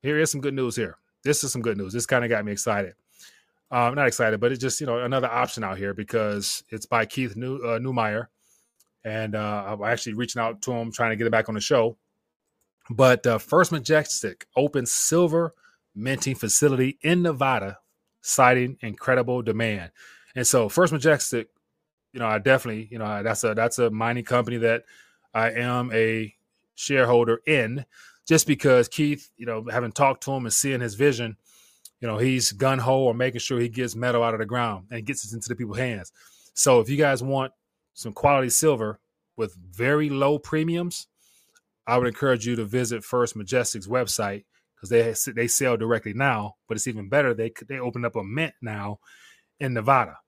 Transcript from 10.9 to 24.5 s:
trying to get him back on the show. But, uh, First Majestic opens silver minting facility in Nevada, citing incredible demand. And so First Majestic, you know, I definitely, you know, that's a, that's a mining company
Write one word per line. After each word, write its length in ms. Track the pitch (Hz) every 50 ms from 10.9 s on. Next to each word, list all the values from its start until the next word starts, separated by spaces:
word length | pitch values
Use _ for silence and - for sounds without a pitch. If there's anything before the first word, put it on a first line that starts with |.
trying 200 | 113 - 120 113
to 40 | 110
get 100 | 107 117
him 60 | 117
back 160 | 113 110 110
on 80 | - 107
the 60 | 107
show. 360 | 101 - 147 127 113 117 113 _ _ _ _ _ _ _ _ _ _ _ _ _ _ _ _ _ _ -
But, 360 | 120 104 131 127 127 - -
uh, 120 | 127 113
First 340 | 107 - - - 170 180 180
Majestic 760 | 170 151 120 - 156 151 147 - - - - 104 90 _ - _ _
opens 340 | 127 139 143 - 139 123 117
silver 640 | - - - - 160 165 180 165 151 165 170 160 - _ _ _ _ _ _ _ _
minting 400 | 101 107 127 135 127 - 139 131
facility 640 | - - 107 - - 147 147 135 127 131 131 139 _
in 200 | - 151 175 180
Nevada, 580 | 175 170 151 127 139 135 131 110 95 98 98 - _ _ _ _ _ _ _ _
citing 580 | _ - - - 131 123 127 127 123 123 135 _
incredible 600 | - 113 104 - - - 127 127 120 120 123 123
demand. 500 | 117 113 110 110 117 113 104 98 85 85 _ _ - - - _ _ _ _
And 100 | 127 123
so 220 | - - 127 113
First 240 | 101 - - 180 165
Majestic, 560 | 156 147 123 160 151 135 - - - 120 107 _ _ _ _ _ _ _ _ _ _ _ _ _
you 80 | _ 127
know, 80 | 120
I 120 | 110 107 107
definitely, 500 | 98 131 131 131 - 123 107 107 113 104
you 80 | 120 113
know, 240 | 110 104 107 101 101
that's 200 | 113 110 - -
a, 80 | 113 107
that's 240 | 110 113 120 - -
a 100 | 120 117
mining 360 | 107 107 113 117 120 123 110
company 320 | - 123 123 120 120